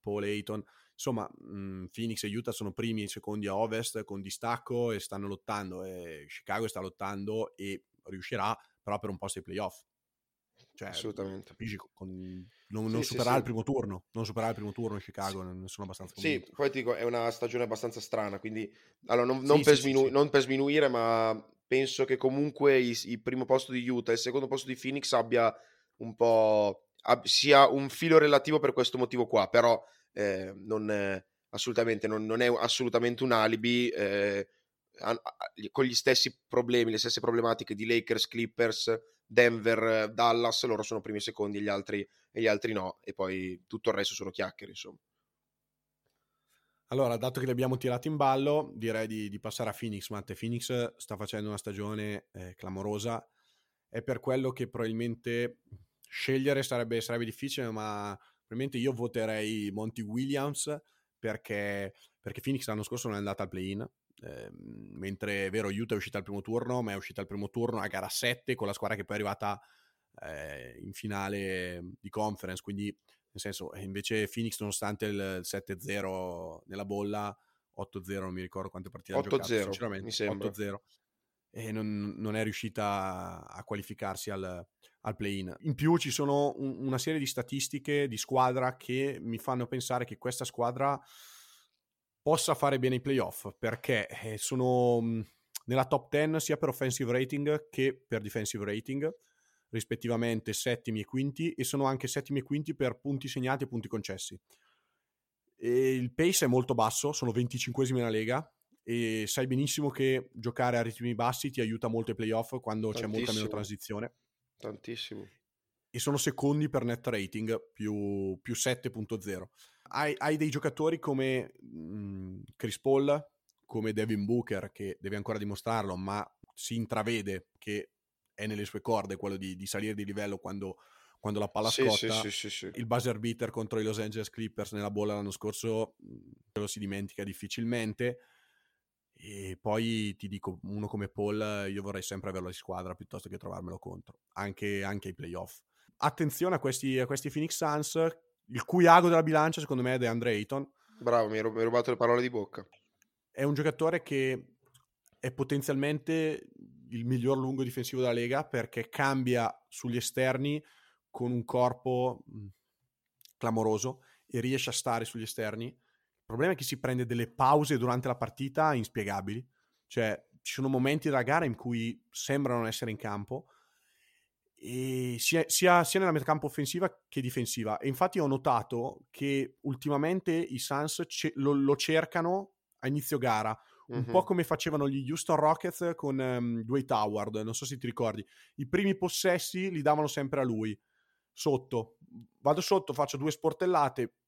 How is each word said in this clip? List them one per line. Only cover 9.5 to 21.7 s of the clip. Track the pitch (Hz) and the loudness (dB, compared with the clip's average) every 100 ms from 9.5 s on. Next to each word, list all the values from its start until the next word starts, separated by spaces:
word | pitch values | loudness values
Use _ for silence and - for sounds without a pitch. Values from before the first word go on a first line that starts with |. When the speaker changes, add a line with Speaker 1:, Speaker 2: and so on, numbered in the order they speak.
| 92 95 - _ _ _ _ _ _ _ _ _ | -6 -6 -8 _ _ _ _ _ _ _ _ _
Speaker 1:
Cioè, | - 98 | -14 -10
Speaker 2:
Assolutamente. | 87 113 101 98 98 - | -8 -8 -6 -8 -8 -14
Speaker 1:
capisci, | - 110 101 | -12 -10 -10
con, | - - 95 92 92 92 90 _ - | -14 -16 -12 -12 -12 -12 -14 _ -10
non, | 107 110 | -4 -2
Speaker 2:
Sì, | |
Speaker 1:
non | 113 | 0
Speaker 2:
sì, | |
Speaker 1:
supererà | - 123 120 | -2 0 2
Speaker 2:
sì. | 131 | 2
Speaker 1:
il | |
primo | 123 113 | 2 -4
turno, | 110 135 104 92 _ | -2 -2 -2 -6 _
non | 113 104 | -6 -4
supererà | 110 110 | -2 -2
il | 113 | -2
primo | 104 | -6
turno | 98 113 104 | -6 -6 -6
in | |
Chicago, | - - 98 98 | -10 -6 -6 -4
Speaker 2:
Sì. | 90 | -8
Speaker 1:
ne | 92 92 | -10 -12
sono | - 98 | -12 -12
abbastanza | 92 92 - | -12 -16 -6
Speaker 2:
Sì, | |
Speaker 1:
convinto. | 165 135 - - | -2 -2 -4 0
Speaker 2:
poi | 143 | 0
ti | 135 | 0
dico, | 120 101 | -2 0
è | |
una | 120 120 117 | 0 2 0
stagione | - 117 120 117 | 0 -2 0 -2
abbastanza | 110 120 113 | -2 -4 -6
strana, | - 113 104 98 | -4 -2 -2 -4
quindi | 110 110 104 - _ _ - | -6 -6 -8 -10 _ _ 2
allora, | 120 123 | 4 4
non, | 131 | 2
non | 135 151 | 6 8
Speaker 1:
Sì, | |
Speaker 2:
per | 139 143 | 10 8
Speaker 1:
sì, | |
sì, | 139 | 8
Speaker 2:
sminu-, | 135 135 | 4 6
Speaker 1:
sì. | |
Speaker 2:
non | 139 147 | 6 6
per | 143 | 6
sminuire, | 127 135 139 151 143 | 4 2 4 6 6
ma | 120 113 113 113 110 - _ | 4 4 4 4 2 -4 _
penso | - | 0